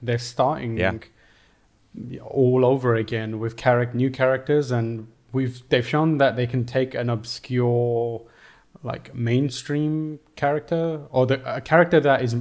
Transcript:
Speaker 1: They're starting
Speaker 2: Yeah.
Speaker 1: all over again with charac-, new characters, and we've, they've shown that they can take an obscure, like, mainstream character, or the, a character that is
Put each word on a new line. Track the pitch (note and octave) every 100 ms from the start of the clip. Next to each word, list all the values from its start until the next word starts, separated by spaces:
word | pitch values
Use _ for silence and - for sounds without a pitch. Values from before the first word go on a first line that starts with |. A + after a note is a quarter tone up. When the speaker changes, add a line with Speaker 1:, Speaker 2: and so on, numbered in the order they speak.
Speaker 1:
They're | A#2+ A#2+
starting | - - C3 D3+ B2 A2
Speaker 2:
Yeah. | F#2 E2+ - _ _ _ _ _ _ _ _ - B2 B2+
Speaker 1:
all | - C#3+ B2 B2+
over | B2 C3+ B2 A2+
again | A2 A2+ A2 A2
with | A2+ A#2
charac-, | C3+ A#2+ A#2+
new | A#2+ C3+
characters, | C3 C3 C3 - D3 B2+
and | A#2+ A2+ A2+ A2+ _ _
we've, | C3 B2+ - -
they've | B2+ A#2+
shown | D3+ D#3+ D3
that | C3+ A#2
they | A#2+
can | B2+
take | A#2+ C3 C3 -
an | A#2+
obscure, | A2+ - - - B2 A#2+ A#2+ A#2+ A#2 A#2 A2+ - _ - - _ -
like, | B2 - -
mainstream | B2 A#2 B2 C#3+ - - D3 D3+ D#3 D#3 D3+ _ -
character, | C#3+ D3 - E3 E3 D#3 C#3+
or | C3 B2+
the, | C3 - B2
a |
character | - E3 E3+ E3
that | C#3+ C3
is | B2 A#2+